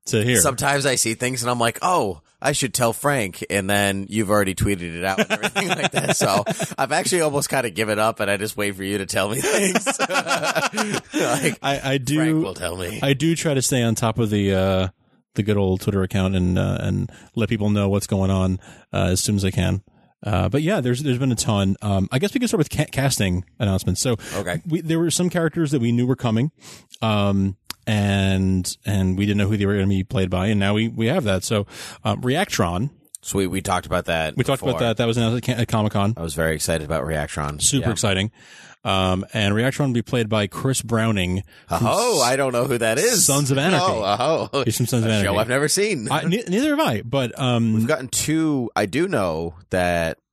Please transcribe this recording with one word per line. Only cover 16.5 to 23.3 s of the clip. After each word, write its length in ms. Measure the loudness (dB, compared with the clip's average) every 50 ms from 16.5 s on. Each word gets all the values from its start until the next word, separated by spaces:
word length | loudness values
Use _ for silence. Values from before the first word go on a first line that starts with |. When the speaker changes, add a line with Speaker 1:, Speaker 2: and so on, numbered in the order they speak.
| 2 2
Speaker 1:
uh, 200 | 0 0 0 -2
and 300 | -2 -2 -2 -2 -2 -6 -8 -16 -20 -10 _
let 140 | -4 -2 -2
people 220 | 0 0 0 0
know 180 | 2 2 2 2
what's 180 | 2 0 0
going 240 | 0 0 0 2 2
on, 300 | 2 2 2 0 0 -4 -6 -16 -20 -20 -18 _ -2
uh, 160 | 0 0 2
as 100 | 0 0
soon 160 | 0 0 0
as 80 | 0 0
I 60 | 0
can. 320 | 0 0 0 0 0 -2 -6 _ _ _ _ _ _ _ -6
Uh, 260 | -2 0 0 0 0
but 140 | 0 0 0
yeah, 180 | 0 0 0
there's, 220 | 0 0 -2 -2 0
there's 160 | -2 -2 0
been 140 | 0 0 0
a 40 |
ton. 400 | 0 0 0 2 2 2 2 0 0
Um, 280 | 0 0 0 0 0 0
I 80 | 0 -2
guess 160 | -2 0 -2
we 60 | 0
can 80 | 0 0
start 100 | 2 0
with 120 | 0 0
ca-, 160 | 0 -4 -4 -2
casting 540 | -2 0 0 0 0 2 0 0